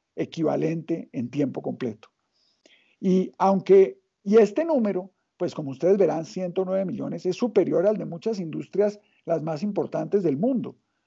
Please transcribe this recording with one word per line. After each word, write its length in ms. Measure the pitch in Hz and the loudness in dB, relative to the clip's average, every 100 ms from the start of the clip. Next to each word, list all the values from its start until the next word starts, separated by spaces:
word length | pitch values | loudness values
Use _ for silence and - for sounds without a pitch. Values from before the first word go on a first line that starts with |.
| _ - | _ -8
equivalente 920 | - 170 151 143 160 165 151 170 - | -6 -2 -2 0 -2 -4 -4 -6 -6
en 160 | - 120 | -8 -6
tiempo 320 | 143 135 - | -2 -4 -4
completo. 480 | 139 - 123 104 - _ _ _ _ _ _ _ _ _ | -8 -6 -8 -10 -18 _ _ _ _ _ _ _ _ _
Y 320 | 190 185 185 - | 2 2 0 0
aunque, 600 | 196 190 185 190 190 - _ _ | 2 2 6 8 8 2 _ _
y 140 | 196 226 | 2 6
este 280 | 202 254 330 | 6 4 0
número, 460 | 285 208 185 190 _ _ - | 0 0 -2 -8 _ _ -6
pues 160 | 175 | -6
como 180 | - 139 | -4 -8
ustedes 260 | 127 175 202 | -2 2 4
verán, 280 | 165 156 160 | 2 0 -6
ciento 400 | 185 180 190 185 | -8 -6 -4 -2
nueve 200 | 190 185 | -2 -4
millones 400 | - - 165 180 | -6 -8 -6 -6
es 100 | 180 | -2
superior 500 | 240 202 156 160 196 | 0 2 2 2 2
al 100 | 208 | 0
de 80 | 156 | -6
muchas 340 | 165 220 196 | -8 -6 -6
industrias 600 | 160 156 - 185 208 208 _ _ - | -6 -8 -6 -2 -2 -4 _ _ -6
las 160 | 160 | -4
más 220 | 156 151 | -4 -4
importantes 600 | 208 185 131 160 156 202 | -4 -4 -4 -6 -2 0
del 140 | 170 135 | 0 0
mundo. 380 | 240 247 - - _ _ | 0 -2 -6 -12 _ _